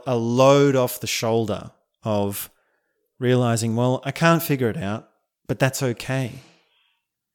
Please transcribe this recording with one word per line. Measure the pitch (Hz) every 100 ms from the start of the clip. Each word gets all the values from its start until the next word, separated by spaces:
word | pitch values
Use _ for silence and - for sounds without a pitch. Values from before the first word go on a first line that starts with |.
| 135
a | 120
load | 117 123 135 143 143 131
off | 123 -
the | 110
shoulder | - 113 113 107 95 - - _ _
of | 113 104 101 101 - _ _ _ _ _ _ -
realizing, | 123 123 120 113 113 113
well, | 123 131 143
I |
can't | - 165 165
figure | 156 135 117
it | 82
out, | 95 113 - _ _ _ -
but | 123
that's | 131 -
okay. | 131 113 - 131 120 131 - _ _ _ _ _ _ _ _